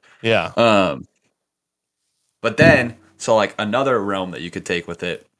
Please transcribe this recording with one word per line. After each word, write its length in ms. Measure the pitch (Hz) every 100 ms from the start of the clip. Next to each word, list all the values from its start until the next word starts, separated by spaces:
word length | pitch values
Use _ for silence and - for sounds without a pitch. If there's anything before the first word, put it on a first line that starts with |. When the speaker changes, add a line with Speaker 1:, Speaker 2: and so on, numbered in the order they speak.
| _ _
Speaker 1:
Yeah. 280 | 113 107 82 -
Speaker 2:
Um, 480 | 117 104 90 69 - _ _ _ _ _ _ _ _ _ _ _ _ _
but 160 | 117 110
then, 400 | 165 139 120 - _ -
so, 180 | - 110
like, 180 | 98 -
another 440 | 107 123 135 117
realm 280 | 101 95 92
that 100 | 69
you 80 | 85
could 160 | 95 -
take 220 | 87 85
with 160 | 85
it 240 | 87 - _